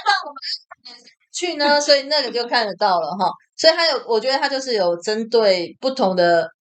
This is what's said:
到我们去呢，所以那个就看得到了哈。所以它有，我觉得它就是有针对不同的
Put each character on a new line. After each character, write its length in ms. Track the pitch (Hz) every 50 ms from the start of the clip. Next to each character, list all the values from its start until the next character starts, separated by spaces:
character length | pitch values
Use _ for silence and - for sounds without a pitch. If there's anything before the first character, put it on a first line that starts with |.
| -
到 80 | 415 403 381 349
我 40 | 294 277
们 600 | 339 - - - - _ - - - _ 247 240 240 - - _ _ _ _
去 240 | - - 349 359 320
呢， 240 | 294 294 294 294 294
所 160 | 285 294 285
以 80 | 277 269
那 180 | 277 302 294
个 80 | 262 233
就 160 | 233 240 240
看 220 | 240 269 240 220 202
得 80 | 180
到 240 | 180 214 202 185 170
了 100 | 160 147
哈。 200 | 175 196 185 170 - - _ _ _
所 140 | - - 320
以 40 | 330
它 160 | 339 339 320
有， 140 | 277 240 -
我 140 | - 233 214
觉 100 | 214 262
得 80 | 269 311
它 120 | 302 269
就 100 | 277 262
是 140 | 269 262 233
有 220 | 208 185 175 170 170
针 320 | - 220 214 220 226 220
对 460 | 240 226 220 202 185 180 170 160 - _
不 100 | - 269
同 240 | 262 262 226 190 185
的 320 | 180 175 170 170 170 165 - - _ _ _ _